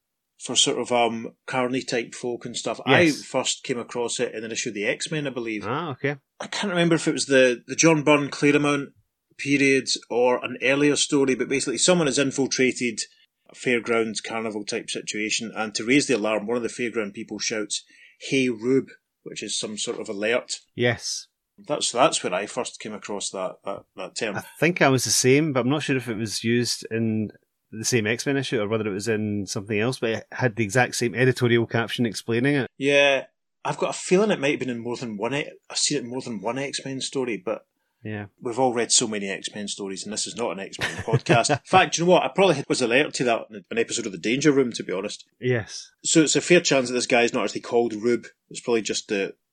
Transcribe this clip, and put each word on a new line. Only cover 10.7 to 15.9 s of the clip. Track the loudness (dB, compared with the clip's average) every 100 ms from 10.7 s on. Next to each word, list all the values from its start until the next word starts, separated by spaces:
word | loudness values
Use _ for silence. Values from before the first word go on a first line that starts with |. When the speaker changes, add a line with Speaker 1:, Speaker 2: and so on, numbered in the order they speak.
| 4 4 4
Speaker 1:
story, | 2 4 4 2
but | 0
basically | -2 -2 0
someone | 4 4 4
has | 2
infiltrated | 0 0 0 2 2 2 -2 -4 -10 _ _ _ _
a | -8
fairground | -2 -2 0 0 0 -4
carnival | -6 -6 -6 -6 -6
type | -8 -6
situation, | -10 -6 -6 -4 -4 -6 -6
and | -6 -4
to |
raise | 2